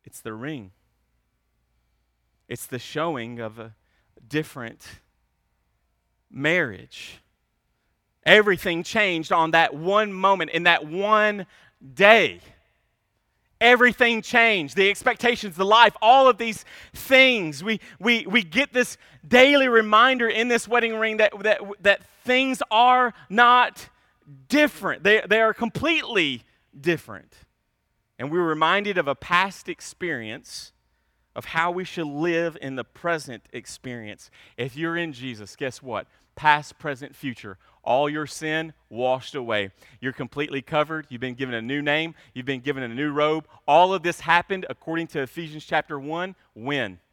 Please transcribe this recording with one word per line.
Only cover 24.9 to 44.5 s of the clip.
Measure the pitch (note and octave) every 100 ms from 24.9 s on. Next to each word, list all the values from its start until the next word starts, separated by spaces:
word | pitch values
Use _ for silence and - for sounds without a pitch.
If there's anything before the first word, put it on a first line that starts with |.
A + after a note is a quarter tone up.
| C3+
They, | F3 G#3+ F#3
they | A3
are | A3
completely | G#3 A#3 - D4+ D#4+ - A3 D3+ A#2+ _ _ _ C#3+
different. | D3+ D#3+ - G2 _ _ _ _ _ _ _ _ _ -
And | C3+
we're | E3+
reminded | E3+ D#3 D#3+ G3 G3+ F3+
of | C#3
a |
past | C3+ - F3 G3 - -
experience | E3 - - F3 C3+ A2 A#2 - - - _ _ _ _ _ _
of | -
how | - E3 E3+
we | F3+
should | F#3 - D#3
live | C#3+ F3 E3 E3+ D#3
in | C3+
the | C3
present | - _ E3+ D#3+ C#3 A2+ _
experience. | A#2+ - - C3 A#2+ G#2+ - - _ _ -
If | B2+
you're | C3 E3 E3+
in | E3+
Jesus, | B2 C3 A2 G2+
guess | - C3+ -
what? | C3 G#2+ - _ _
Past, | - D3+ D3 D3 -
present, | D#3 B2+ C#3
future. | - C#3 A#2 G#2+ F#2 _ _
All | - B2 D3
your | D3+
sin | D3 - D#3 D#3+ D#3+ _ _
washed | A2 B2+ B2+ -
away. | C#3+ A#2 G#2+ G2 _ _ _
You're | B2+
completely | - B2+ C#3 D3+ C3+
covered. | - D#3 D3+ D#3 D3
You've | A#2+
been | B2+
given | A#2+ C3
a | A#2+
new | A2+ C#3+
name. | D3 D3+ E3 D#3 _
You've | B2+ B2+
been | C3
given | C3 C3+
a | B2
new | A#2 D3+
robe. | C#3+ D3+ D#3+ D3+ _ -
All | D3+ F#3
of | F#3+
this | E3+ -
happened, | E3 E3+ -